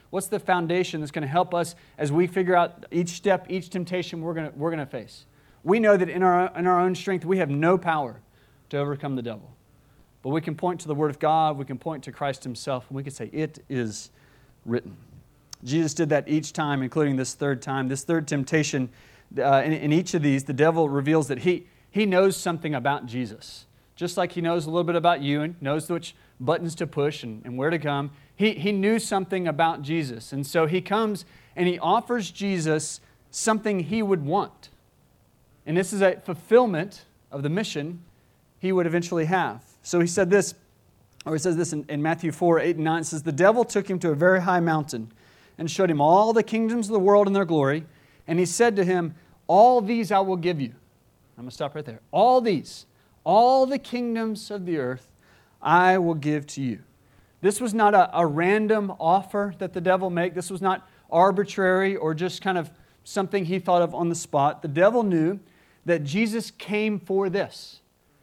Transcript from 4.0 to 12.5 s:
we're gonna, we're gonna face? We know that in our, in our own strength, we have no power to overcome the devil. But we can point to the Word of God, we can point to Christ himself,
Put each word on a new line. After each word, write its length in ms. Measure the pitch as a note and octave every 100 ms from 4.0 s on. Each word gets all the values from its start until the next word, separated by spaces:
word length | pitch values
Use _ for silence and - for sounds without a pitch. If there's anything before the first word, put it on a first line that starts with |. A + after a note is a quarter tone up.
| E3+ E3+
we're 140 | D#3+
gonna, 180 | E3 D3+
we're 160 | C#3+ D#3+
gonna 140 | D#3+
face? 400 | - B2+ G#2 - _ _ _ _
We 160 | D#3 A3
know 160 | G#3+ G3+
that 140 | F3
in 120 | E3
our, 320 | F#3 F3+ F3+ -
in 100 | F3+
our 140 | F3+
own 140 | F#3
strength, 300 | F3+ - F3+
we 140 | D#3+ F#3+
have 100 | D3+
no 300 | C#3+ D#3+ F#3
power 420 | F3 D#3 C3 A2 _ _ _ _ _
to 100 | C#3+
overcome 380 | C#3+ C#3+ C#3+ C3
the 60 |
devil. 280 | A#2 G#2+ G#2 - _ _ _ _ _ _
But 80 | C3
we 120 | D#3
can 120 | E3
point 260 | D3+ F3+ F3
to 80 | D#3
the 60 |
Word 160 | C#3+ D3+
of 80 | C#3
God, 380 | D#3 D#3+ D#3 C#3
we 80 |
can 140 | C#3 B2+
point 260 | E3+ C3
to 80 | C3+
Christ 320 | A#2 C#3+ C3
himself, 420 | B2+